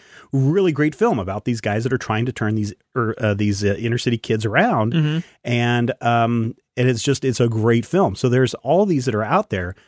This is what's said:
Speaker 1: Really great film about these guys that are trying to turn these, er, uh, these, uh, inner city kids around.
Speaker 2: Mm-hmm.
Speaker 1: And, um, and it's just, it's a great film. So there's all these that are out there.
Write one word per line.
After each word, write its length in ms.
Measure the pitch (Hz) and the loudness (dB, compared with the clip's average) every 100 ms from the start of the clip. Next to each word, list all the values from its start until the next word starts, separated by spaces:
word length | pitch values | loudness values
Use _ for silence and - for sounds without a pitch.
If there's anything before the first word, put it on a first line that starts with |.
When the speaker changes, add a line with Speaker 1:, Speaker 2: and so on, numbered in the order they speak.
| - - - | -20 -20 -4
Speaker 1:
Really 400 | 135 135 180 185 | 0 2 2 2
great 240 | 143 151 151 | 2 0 0
film 240 | 233 135 | 0 0
about 260 | 92 101 127 | -4 -4 -4
these 160 | 113 | -2
guys 220 | 107 104 | -2 -2
that 100 | 120 | -2
are 60 | 127 | -2
trying 260 | - 110 123 | -2 -2 -2
to 60 | |
turn 240 | - 107 107 | -2 -2 -2
these, 180 | 104 - _ 131 | -4 -8 _ -4
er, 160 | 113 - | -2 -2
uh, 160 | 107 101 | -2 0
these, 280 | 104 98 | 0 0
uh, 120 | 101 101 | 0 0
inner 240 | 113 120 | -2 -2
city 180 | 123 120 | 0 -2
kids 260 | - 110 | 0 -2
around. 500 | 107 110 226 135 110 | 0 2 2 2 0
Speaker 2:
Mm-hmm. 260 | 165 151 160 - _ | 0 0 -2 -6 _
Speaker 1:
And, 500 | - 120 120 120 120 - | -2 0 2 2 0 -2
um, 540 | 120 117 117 117 113 - _ - | 0 2 2 0 -2 -6 _ -2
and 140 | 127 | 0
it's 140 | 117 | 0
just, 200 | - 135 | 0 0
it's 160 | 135 117 | 0 0
a 80 | 117 | 0
great 380 | 110 110 117 123 | 2 2 2 2
film. 300 | 175 160 95 | 0 0 0
So 120 | 127 | 0
there's 280 | 123 127 - | 2 2 -2
all 320 | 123 170 208 | 0 2 2
these 180 | 151 123 | 0 0
that 80 | |
are 100 | 107 | -2
out 280 | 110 175 214 | 0 -2 -2
there. 240 | 95 90 - | -4 -6 -10